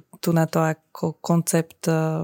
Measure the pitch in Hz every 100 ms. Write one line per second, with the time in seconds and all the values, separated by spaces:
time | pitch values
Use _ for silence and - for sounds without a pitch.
0 | - - 170 165 160 165 160 156 _ -
1 | 165 - - 170 165 170 - - 170 160
2 | 160 160